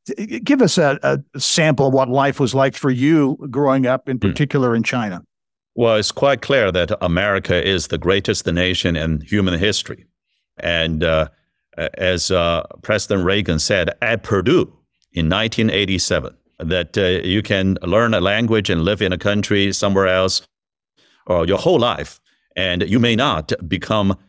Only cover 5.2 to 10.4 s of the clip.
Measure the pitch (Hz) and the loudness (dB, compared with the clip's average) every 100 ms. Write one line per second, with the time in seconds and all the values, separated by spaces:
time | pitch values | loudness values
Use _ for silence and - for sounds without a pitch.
5.2 | - _ _ _ _ - 117 107 - - | -14 _ _ _ _ 0 2 2 0 0
6.2 | 143 135 - 139 98 90 87 - 90 85 | 0 0 0 2 2 0 -2 -2 0 0
7.2 | 101 98 - 87 92 92 - 80 82 98 | 0 -2 0 0 2 -2 -2 -4 0 0
8.2 | 104 95 - 85 92 90 92 82 80 76 | 0 -4 -2 0 0 0 -2 -2 -2 -2
9.2 | - 104 92 85 104 - - - _ _ | -2 0 0 0 0 -2 -6 -14 _ _
10.2 | _ _ | _ _